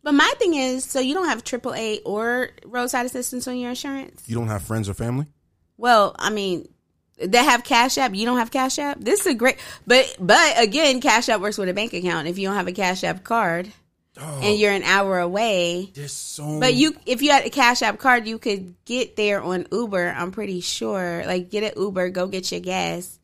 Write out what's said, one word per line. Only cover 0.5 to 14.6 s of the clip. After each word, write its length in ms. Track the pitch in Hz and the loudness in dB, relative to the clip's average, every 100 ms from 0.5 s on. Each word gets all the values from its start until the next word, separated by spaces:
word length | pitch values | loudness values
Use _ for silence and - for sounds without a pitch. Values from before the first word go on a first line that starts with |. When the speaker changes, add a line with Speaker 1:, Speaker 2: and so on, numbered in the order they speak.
Speaker 1:
is, 300 | 302 254 254 | 2 0 -2
so 140 | - 262 | -4 -2
you 140 | 254 | -2
don't 140 | 311 339 | 0 0
have 160 | 226 | -2
triple 280 | - 240 240 | -4 -6 -6
A 260 | - 226 214 | -6 -4 -4
or 500 | - 208 226 247 254 - - | -4 -4 -2 -2 -4 -8 -10
roadside 400 | 247 247 254 247 | -6 -2 -2 -4
assistance 400 | 247 247 247 247 | -6 -6 -6 -6
on 80 | 247 | -6
your 140 | 247 | -6
insurance? 520 | 247 277 277 269 - - | -8 -8 -10 -12 -18 -6
Speaker 2:
You 80 | 113 | -4
don't 120 | 113 | -4
have 140 | 107 | -4
friends 260 | - 113 101 | -4 -4 -4
or 40 | |
family? 320 | 95 117 127 151 _ _ _ _ _ | -6 -4 -4 -6 _ _ _ _ _
Speaker 1:
Well, 360 | 240 226 196 - | 4 6 4 0
I 100 | 185 | -4
mean, 380 | 214 196 175 - _ _ _ _ _ | -2 -2 -4 -8 _ _ _ _ _
they 240 | 180 240 | 0 4
have 220 | 254 240 | 4 4
Cash 320 | - 247 254 277 | 4 4 4 2
App. 180 | 262 | -2
You 120 | 190 226 | 0 0
don't 100 | 247 | 0
have 140 | 226 | 0
Cash 280 | 269 262 285 | -2 -2 -2
App? 200 | 285 277 | -4 -4
This 200 | 208 403 | 0 2
is 60 | 370 | 2
a 60 | |
great, 220 | 240 254 262 - - - | 2 2 0 -10 -16 4
but, 280 | 254 247 - | 4 4 -2
but 400 | 180 247 320 220 | 6 6 8 4
again, 400 | 226 254 311 254 | 2 4 4 4
Cash 300 | 262 220 247 | 4 4 4
App 100 | 214 | 0
works 160 | 202 214 | 0 -2
with 140 | 190 | -2
a 40 | |
bank 200 | 185 226 | -2 -4
account. 340 | 180 180 170 156 | -4 -2 -2 -2
If 100 | 185 | -4
you 100 | 190 | -2
don't 80 | 202 | -2
have 100 | 180 | -4
a 40 | |
Cash 300 | 185 185 185 | -2 -2 0
App 200 | 180 185 | -4 -4
card 480 | - 233 190 165 185 - _ _ _ - | -2 0 0 -2 -6 -16 _ _ _ -16
Speaker 2:
Oh. 200 | 151 143 | -10 -4
Speaker 1:
and 140 | 208 | 0
you're 120 | 208 | 2